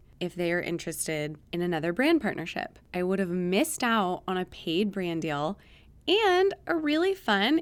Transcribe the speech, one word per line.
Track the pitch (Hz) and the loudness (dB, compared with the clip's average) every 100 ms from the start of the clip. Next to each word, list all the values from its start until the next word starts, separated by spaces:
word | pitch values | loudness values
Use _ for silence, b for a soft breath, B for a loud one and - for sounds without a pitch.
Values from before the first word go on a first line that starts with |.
| - - | -14 -8
if | 180 | -8
they | 180 175 | -2 0
are | 175 | 0
interested | - 170 - 156 - 156 151 156 - | -2 -6 -6 -6 -4 -4 -4 -8 -8
in | 175 | -4
another | 175 160 165 | -2 0 0
brand | 175 285 330 | 2 2 2
partnership? | 208 - 165 - - - _ | 0 -4 -8 -8 -8 -12 _
I | 180 | -4
would | 180 196 | 0 0
have | 185 | 0
missed | 180 175 190 311 - | 0 2 2 2 0
out | 240 226 180 180 - | 0 2 0 -2 -4
on | 185 | -4
a | |
paid | 180 - - 165 208 | -4 -8 -2 0 0
brand | 190 175 165 | -2 -4 -2
deal | 160 143 151 202 b b b - - | -2 -2 -4 -6 b b b -8 0
and | 403 415 359 392 - | 2 4 4 2 0
a | - | -2
really | 330 302 302 381 | -2 2 2 2
fun | 381 - 202 220 320 | 0 0 2 4 2